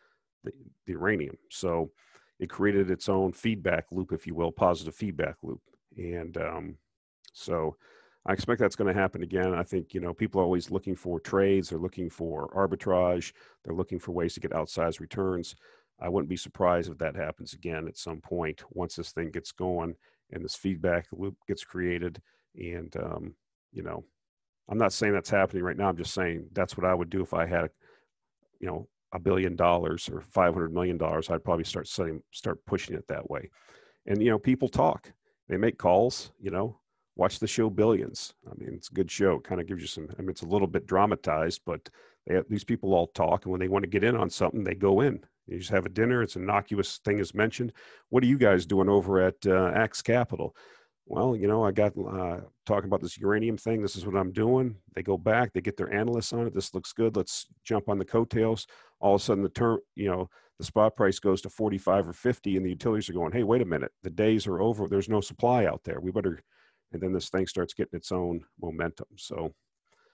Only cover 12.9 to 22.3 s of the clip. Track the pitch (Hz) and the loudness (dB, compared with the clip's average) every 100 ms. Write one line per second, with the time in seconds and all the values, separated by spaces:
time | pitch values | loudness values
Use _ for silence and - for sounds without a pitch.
12.9 | 92 90 90 85 - - _ - 85 92 | 2 4 2 -4 -14 -20 _ -8 -6 -4
13.9 | 90 - 87 85 - - 82 80 - 85 | -6 -6 -4 -4 -4 -6 -4 -4 -2 -2
14.9 | - 82 - 95 90 85 - _ _ _ | -4 -10 -4 -2 -2 -6 -14 _ _ _
15.9 | _ 90 92 76 90 - - 90 87 82 | _ -4 -2 -2 -6 -8 0 4 4 0
16.9 | 73 80 73 78 - - - 87 80 80 | -4 -6 -4 -8 -8 -14 -12 -8 -6 -8
17.9 | - 85 80 - 87 80 78 - 92 87 | -10 -12 -12 -8 -4 -4 -6 -12 -8 -8
18.9 | - 82 - 82 85 - - 92 87 82 | -8 -10 -8 -6 -8 -12 -6 -4 -2 -4
19.9 | 85 _ _ _ 87 85 - 98 87 90 | -8 _ _ _ -12 -10 -6 -4 -2 0
20.9 | 87 85 - 98 85 - 98 - 92 90 | 0 -2 -8 -10 -10 -8 -8 -6 -4 -2
21.9 | 87 87 82 - | -2 -4 -8 -18